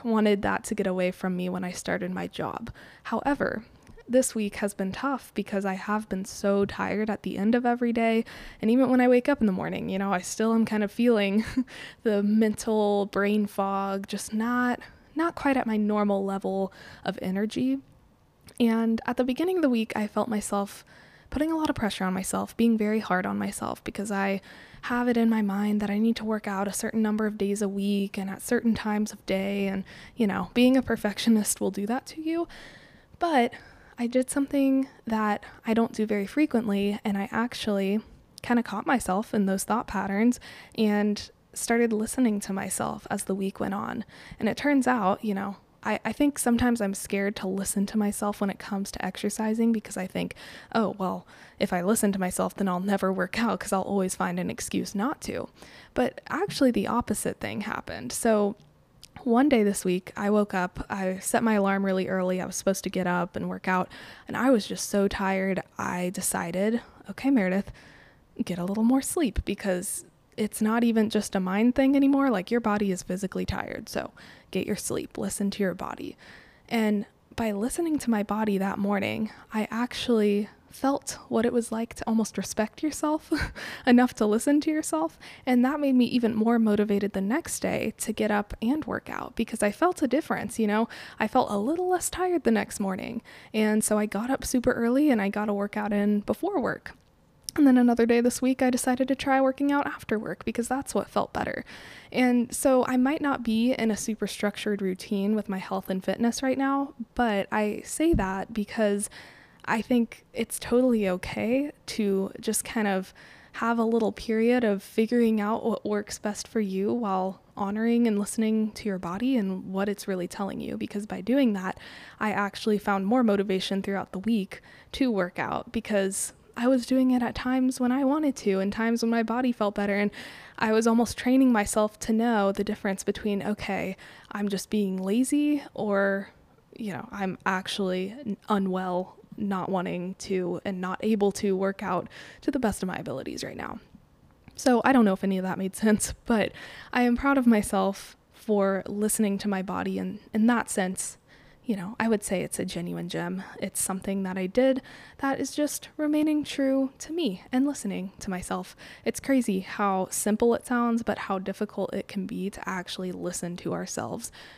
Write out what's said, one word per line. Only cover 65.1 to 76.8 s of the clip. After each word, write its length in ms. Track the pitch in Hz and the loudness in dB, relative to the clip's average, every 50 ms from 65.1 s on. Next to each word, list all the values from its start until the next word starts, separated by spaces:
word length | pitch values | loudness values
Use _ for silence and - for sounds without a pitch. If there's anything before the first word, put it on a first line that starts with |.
| - - 202 190 190 190 190 190 190 185 - - _ - | 0 -2 -2 -2 0 0 0 0 -2 -2 -4 -8 _ -6
I 320 | 202 196 185 180 180 180 | -6 -4 -4 -4 -4 -4
decided, 720 | 185 - 185 - - 190 180 170 170 180 196 214 226 233 - - - - - - | -4 -4 -4 -2 -2 -2 -4 -4 -2 0 0 0 0 -2 -4 -8 -20 -20 -18 -16
"Okay, 200 | 196 - - 269 | -10 -2 2 4
Meredith, 400 | 285 240 190 185 185 196 202 - - - - - - - - - - _ _ _ - - | 4 4 4 2 2 0 -2 -4 -8 -18 -20 -20 -20 -20 -20 -20 -20 _ _ _ -8 -6
get 160 | 226 - 180 175 | -6 -4 -4 -4
a 60 | 175 | -4
little 200 | 185 196 220 220 | -2 0 2 4
more 180 | 233 262 269 | 4 4 4
sleep," 420 | 262 - - - - 214 - - - | 2 0 0 0 0 0 0 -2 -2
because 600 | - 202 - - 202 185 180 190 - - - - - _ _ _ _ _ | -2 -4 -2 -2 -2 -2 -2 -2 -6 -8 -8 -10 -14 _ _ _ _ _
it's 240 | - 220 208 - - | -4 -4 -4 -2 0
not 240 | 220 214 226 240 233 | 0 2 2 4 4
even 260 | 233 220 226 214 214 | 4 4 4 4 4
just 240 | - 214 208 - - | 4 2 0 0 0
a 60 | 196 | 0
mind 340 | 185 185 185 208 226 247 247 | 0 2 2 4 4 4 6
thing 220 | - 269 269 277 | 6 6 6 6
anymore. 340 | 277 277 277 285 269 277 269 | 6 6 6 6 6 6 4
Like, 200 | 233 190 180 - | 4 2 0 0
your 100 | 233 240 | 0 0
body 300 | 233 220 202 214 214 196 | 2 2 2 2 2 0
is 120 | 185 180 | 0 -2
physically 440 | - - 180 190 196 185 - 185 185 | -4 -6 -4 -4 -4 -4 -4 -4 -4
tired, 420 | - 196 - - - - - 220 - | -2 -4 -4 -4 -6 -8 -10 -8 -6
so 240 | - - - - - - - - - - - _ | -4 -4 -4 -6 -8 -18 -20 -20 -20 -20 -10 _
get 160 | - 190 - | -4 -2 -2
your 100 | - 208 | -2 -4
sleep, 420 | - - - - - - - - - | -4 -4 -4 -4 -4 -6 -6 -6 -6
listen 320 | 220 196 - - 202 202 | -6 -4 -4 -2 -2 -2
to 120 | 202 - | -2 -2
your 120 | 202 185 180 | -2 -2 -2
body. 420 | 185 - - - - - - - - - - - - - - - _ _ - | -4 -8 -10 -10 -10 -12 -12 -14 -16 -18 -20 -20 -20 -20 -20 -20 _ _ -4
And 380 | - 226 | -2 0